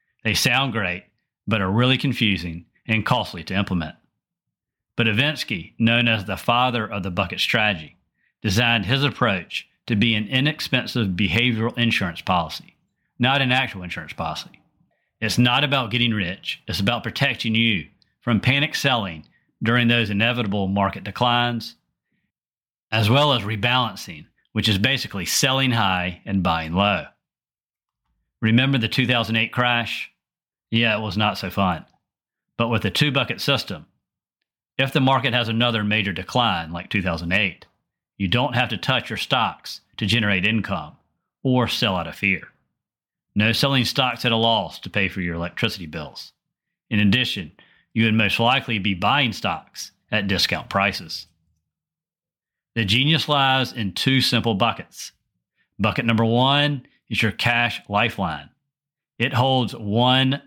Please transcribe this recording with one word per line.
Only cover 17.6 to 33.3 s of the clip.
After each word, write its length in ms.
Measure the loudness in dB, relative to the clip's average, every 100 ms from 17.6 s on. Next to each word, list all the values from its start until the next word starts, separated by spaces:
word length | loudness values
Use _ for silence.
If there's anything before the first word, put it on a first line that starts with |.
| 2 0 -4 _ _ _
from 180 | 0 2
panic 340 | 2 2 0
selling 520 | 0 0 0 -2 -8 -16 _ _ _
during 280 | 2 4 4
those 200 | 4 2
inevitable 600 | 2 0 0 -2 -2 0
market 340 | 2 0 -2
declines, 720 | -10 -2 0 2 0 -4 -8 -16 _ _ _ _ _ _ _ _ _ _ _
as 200 | 0 4
well 240 | 4 4
as 100 | 2
rebalancing, 840 | -2 -2 0 0 0 -6 -14 -16 -20 _ _
which 160 | -2 0
is 80 | 2
basically 480 | 0 0 -4 -8 -4
selling 460 | 0 2 2 2
high 500 | 2 2 0 -2 -8 -4
and 160 | 0
buying 300 | 0 0 -2
low. 320 | 0 2 0 -6 _ _ _ _ _ _ _ _ _ _ _ _ _
Remember 360 | 2 4 4 0
the 100 | 0
two 200 | 0 2
thousand 280 | 2 2 -2
eight 160 | -2
crash? 580 | 0 0 0 -2 -8 -12 _ _ _ _ _ _
Yeah, 260 | 2 2 0
it 40 |
was 160 | -2 0
not 200 | 0 0
so 120 | -4
fun. 340 | 0 0 0 -8 _ _ _ _ _ _ -4
But 120 | 0
with 140 | 0
the 80 | 0
two-bucket 500 | 0 0 0 -2